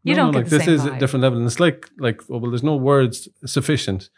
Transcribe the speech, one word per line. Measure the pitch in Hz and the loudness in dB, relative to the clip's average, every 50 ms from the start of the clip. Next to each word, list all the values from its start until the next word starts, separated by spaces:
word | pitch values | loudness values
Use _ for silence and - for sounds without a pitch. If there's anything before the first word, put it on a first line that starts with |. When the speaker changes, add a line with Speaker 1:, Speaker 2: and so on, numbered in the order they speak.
| - | -4
Speaker 1:
You | - 285 | -2 0
Speaker 2:
No, | - - | 2 2
Speaker 1:
don't | - 147 | 2 2
Speaker 2:
no, | 139 | 0
Speaker 1:
get | |
Speaker 2:
like, | 120 170 | 0 2
Speaker 1:
the | 151 | 2
Speaker 2:
this | 151 160 | 2 4
Speaker 1:
same | 170 170 | 4 2
Speaker 2:
is | 147 131 | 2 2
a | 147 | -2
Speaker 1:
vibe. | 139 127 | -2 -2
Speaker 2:
different | 135 131 - 131 123 | -2 -2 0 2 2
level. | 131 123 117 | 2 2 0
And | 117 | 0
it's | 120 117 - | -2 0 2
like, | 175 170 139 - - - _ | 2 2 0 -2 -8 -20 _
like, | - 135 120 110 - - - | -6 -4 -4 -4 -4 -8 -10
oh, | 123 120 | -8 -6
well, | 113 120 | -6 -4
there's | 120 120 120 | -4 -2 -2
no | 151 156 | -2 -2
words | 139 127 139 143 139 131 120 107 - - - _ _ - | 0 2 2 4 4 2 2 -2 -6 -14 -18 _ _ -14
sufficient | 123 - 143 - - 156 - - - 98 90 - - _ | -6 -4 -2 -2 0 -2 -2 -2 -4 -6 -6 -8 -12 _